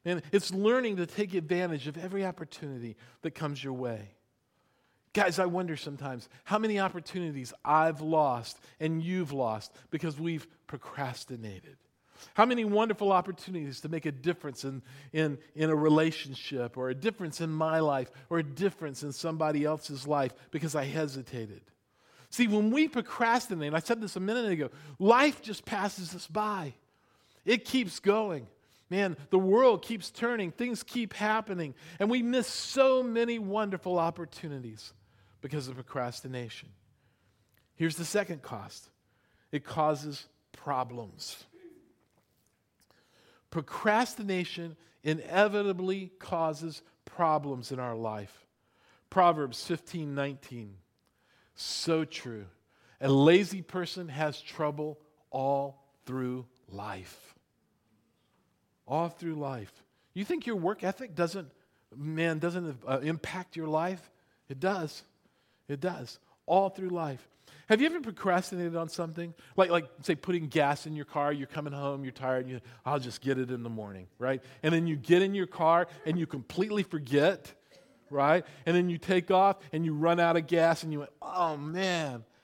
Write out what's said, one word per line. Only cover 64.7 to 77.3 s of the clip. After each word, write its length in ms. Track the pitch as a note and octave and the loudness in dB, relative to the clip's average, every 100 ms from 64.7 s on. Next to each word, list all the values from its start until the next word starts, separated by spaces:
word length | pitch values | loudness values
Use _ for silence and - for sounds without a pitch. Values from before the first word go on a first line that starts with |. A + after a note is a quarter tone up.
| G3 D#3 - - _ _ _ _ _ - | 0 -4 -8 -18 _ _ _ _ _ -10
It 140 | C#3+ | -6
does. 380 | F#3 E3+ B2 - _ _ | -4 -6 -10 -16 _ _
All 240 | - F3+ G3 | 2 4 4
through 220 | F#3+ F#3 | 0 -4
life. 360 | F3 D#3 C3 - _ _ - - | -2 -4 -6 -14 _ _ -18 2
Have 120 | A3 | 4
you 60 | D4+ | 4
ever 140 | E4+ | 0
procrastinated 760 | A#3 F3 G3 F3+ F#3 F#3 F3 E3 | -6 -2 2 2 2 -4 -4 -2
on 120 | E3 | -4
something? 460 | - E3 D#3+ E3+ E3 - - | -4 -6 -6 -10 -12 -4 4
Like, 140 | F#3 | 6
like, 180 | E3+ D3 - | 4 2 -6
say, 120 | D3 | -2
putting 320 | D#3+ - F3+ D3+ | -2 0 -2 0
gas 400 | D#3 C#3+ D3 D#3 | 2 4 2 -4
in 80 | |
your 100 | D3+ | -8
car, 280 | C#3+ D3+ D3 | -4 0 0
you're 160 | D3 C3+ | 0 -4
coming 240 | D#3 D3 | -8 -6
home, 320 | C#3 C#3+ C#3 | -4 -4 -4
you're 80 | C3+ | -8
tired, 320 | - C3 B2+ | -6 -2 0
and 60 | B2+ | -2
you, 100 | B2+ - - | -8 -12 -10
"I'll 160 | - D3 | -4 -2
just 200 | B2+ - | -4 -4
get 180 | C3+ C3 | -2 0
it 120 | B2+ | -2
in 140 | B2+ | -4
the 60 | A#2 | -6
morning," 360 | A2+ G#2 F#2+ F#2 _ | -8 -8 -12 -16 _
right? 220 | B2+ C3 - - | -2 -2 -6 -2
And 100 | D#3 | 2
then 140 | E3 E3+ | 4 2
you 80 | |
get 280 | D3+ C#3 F3 | 0 6 6
in 120 | F#3+ | 6
your 140 | G3 F#3 | 2 -2
car 400 | - D#3+ E3+ F3+ D3 | 2 4 6 4 -2
and 120 | D#3 E3+ | -2 -2
you 100 | D#3+ | -2
completely 580 | C#3 A#2 - G#3+ G#3 | -6 -6 -2 0 0
forget, 680 | F#3+ E3 C3 C#3+ D#3 | 0 -4 2 4 6